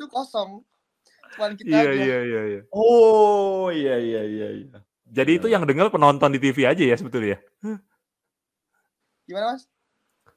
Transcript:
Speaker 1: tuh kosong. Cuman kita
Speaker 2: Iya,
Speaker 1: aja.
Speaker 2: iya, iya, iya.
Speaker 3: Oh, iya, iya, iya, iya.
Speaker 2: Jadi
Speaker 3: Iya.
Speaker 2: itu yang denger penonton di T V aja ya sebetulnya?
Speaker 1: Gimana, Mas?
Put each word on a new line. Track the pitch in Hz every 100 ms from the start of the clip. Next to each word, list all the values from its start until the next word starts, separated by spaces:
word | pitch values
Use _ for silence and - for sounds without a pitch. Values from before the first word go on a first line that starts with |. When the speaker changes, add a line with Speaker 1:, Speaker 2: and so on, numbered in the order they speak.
Speaker 1:
tuh | 285
kosong. | 247 269 226 190 202 _ _ _ _ _ _ - -
Cuman | 208 202
kita | 214
Speaker 2:
Iya, | 156 143
Speaker 1:
aja. | 139
Speaker 2:
iya, | 135 127 120
iya, | 113 107
iya. | 101 104
Speaker 3:
Oh, | 196 226 240 226 220 214 208 196 190 185
iya, | 165 139 123
iya, | 117 110 107
iya, | 107 104 104 131
iya. | 110 _ _ _
Speaker 2:
Jadi | 117 131 170
Speaker 3:
Iya. |
Speaker 2:
itu | 220
yang | 214
denger | 156 139 208
penonton | 180 147 143 147
di | 139
T | 135
V | 131 127
aja | 147
ya | 139 120
sebetulnya? | 127 123 107 95 _ _ 208 208 _ _ _ _ _ _ _ _ _ _ _ _ _ _ -
Speaker 1:
Gimana, | 185 220 262
Mas? | _ _ _ _ _ _ _